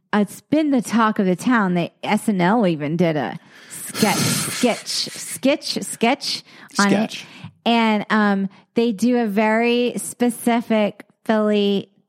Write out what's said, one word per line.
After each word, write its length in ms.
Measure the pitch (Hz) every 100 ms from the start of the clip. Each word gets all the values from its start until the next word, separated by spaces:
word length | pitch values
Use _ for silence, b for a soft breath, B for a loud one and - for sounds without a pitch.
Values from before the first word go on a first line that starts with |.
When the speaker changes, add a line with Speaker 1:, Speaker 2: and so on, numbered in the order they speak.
| _
Speaker 1:
it's 280 | 208 202 -
been 300 | - 302 302
the 100 | 262
talk 380 | - 226 220 214
of 60 | 185
the 100 | 180
town. 380 | 247 240 190 180
They, 180 | 156 _
S 240 | 131 202 -
N 120 | 190
L 240 | 175 240 190
even 300 | 151 147 170
did 180 | 170 151
a 240 | 110 - B B B
sketch, 460 | - - - 214 -
Speaker 2:
<laughs> 0 |
Speaker 1:
sketch, 680 | - - - - 240 190 - - -
sketch, 720 | - - - 262 302 - -
sketch 600 | 196 - 226 285 - - - B B -
on 100 | 202
Speaker 2:
Sketch. 340 | 196 220 -
Speaker 1:
it. 40 | - B B B 226
And, 380 | 233 226 214 -
um, 400 | 220 208 196 190 B B -
they 160 | 233
do 260 | 185 233 240
a 60 | 226
very 680 | 196 214 220 240 240 240 196
specific 1080 | - - 240 - 247 233 - 220 208 - - _
Philly 680 | - 220 214 208 202 196 - _